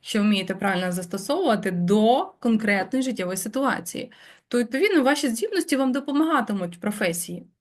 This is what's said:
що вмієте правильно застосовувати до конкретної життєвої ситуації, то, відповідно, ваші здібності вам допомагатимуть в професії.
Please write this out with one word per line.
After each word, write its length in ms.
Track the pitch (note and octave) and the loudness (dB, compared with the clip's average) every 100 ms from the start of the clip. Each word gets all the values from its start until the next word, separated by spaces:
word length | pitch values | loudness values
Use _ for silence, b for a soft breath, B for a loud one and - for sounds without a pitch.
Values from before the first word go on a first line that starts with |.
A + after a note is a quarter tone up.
що 220 | - A3 | -4 0
вмієте 320 | G#3 G3+ F3+ | 2 0 -2
правильно 380 | F#3 G3 F#3 F3+ | -2 -2 0 -2
застосовувати 760 | F3+ F3 F#3+ G3 D#4 E4+ G#3+ F#3+ | -4 -6 -8 -4 0 2 2 0
до 640 | F3 F3 G#3 G#3+ C4 - - | -2 2 4 6 4 2 -2
конкретної 640 | A#3+ A3 G#3+ G3 F#3 C4 | 0 2 2 0 0 -2
життєвої 340 | C4 A#3 F3+ F#3 | -2 -4 -4 -4
ситуації, 760 | - C4 C#4 - F3 - - B B B _ | -6 -2 0 -2 -6 -10 -10 B B B _
то, 100 | A#3+ | -2
відповідно, 440 | A#3 C4 G4+ F4 | 0 0 4 4
ваші 260 | B3+ D4 C#4+ | 4 2 0
здібності 480 | A3+ G#4 F#4+ E4 C4+ | -2 -2 -2 0 0
вам 160 | C4+ | 2
допомагатимуть 840 | B3+ C#4 C#4+ D#4+ D4+ A3 G3+ F3 F3 | 0 -2 0 2 2 0 -2 -4 -4
в 40 | |
професії. 680 | G#3+ G#3 F#3 E3+ - F3 - _ | -6 -2 -2 -2 -8 -10 -14 _